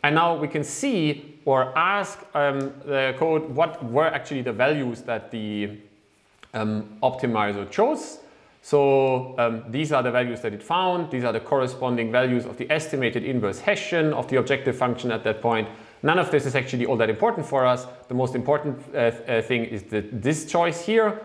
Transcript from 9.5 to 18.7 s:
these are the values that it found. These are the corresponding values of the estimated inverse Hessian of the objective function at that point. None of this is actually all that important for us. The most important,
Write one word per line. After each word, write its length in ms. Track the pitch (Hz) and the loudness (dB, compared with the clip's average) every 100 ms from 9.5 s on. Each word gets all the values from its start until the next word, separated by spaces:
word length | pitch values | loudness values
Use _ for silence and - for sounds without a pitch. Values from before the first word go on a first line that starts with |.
| 113 117 | 0 -6
these 240 | 123 151 | -4 0
are 100 | 147 | 2
the 80 | 123 | 2
values 300 | 123 123 117 | 0 0 -4
that 120 | 113 | -6
it 100 | 104 | -8
found. 500 | - 175 185 175 160 | -2 0 2 0 -2
These 100 | 131 | -2
are 100 | 123 | -2
the 80 | 110 | -2
corresponding 720 | - 139 127 127 127 120 113 | 0 0 0 -2 -2 -2 2
values 340 | 123 127 123 | 2 2 0
of 120 | 113 104 | -2 -8
the 100 | 123 | -2
estimated 500 | 156 160 139 123 120 | -2 0 0 0 0
inverse 380 | - 127 104 - | -2 0 0 -2
Hessian 520 | - 208 - 175 156 | -2 -2 0 2 2
of 120 | 131 - | 0 2
the 100 | 131 | 2
objective 400 | - 135 135 - | 2 0 0 0
function 360 | 123 117 123 | 0 0 -2
at 100 | 113 | -2
that 180 | 110 107 | -2 0
point. 280 | 117 113 107 - - - | 0 0 -2 -8 -20 -4
None 160 | 143 175 | 0 2
of 120 | 160 | 2
this 140 | 147 | 2
is 100 | 135 | 2
actually 320 | 131 127 123 120 | -2 -2 -2 0
all 100 | 120 | 2
that 100 | 110 | 2
important 380 | 107 226 226 143 | 4 0 0 -2
for 200 | 135 127 | 2 4
us. 200 | 123 - - - | 2 -2 -16 -6
The 60 | |
most 200 | 123 127 | -2 0
important, 440 | 127 123 147 151 | -2 0 0 0